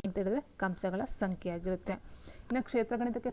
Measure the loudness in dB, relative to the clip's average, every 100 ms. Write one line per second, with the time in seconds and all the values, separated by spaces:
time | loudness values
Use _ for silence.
0 | 2 0 2 2 -2 0 0 2 0 0
1 | -2 0 0 0 -2 -2 0 0 -2 -4
2 | -6 -16 -16 -14 -2 0 2 2 4 2
3 | 2 0 -2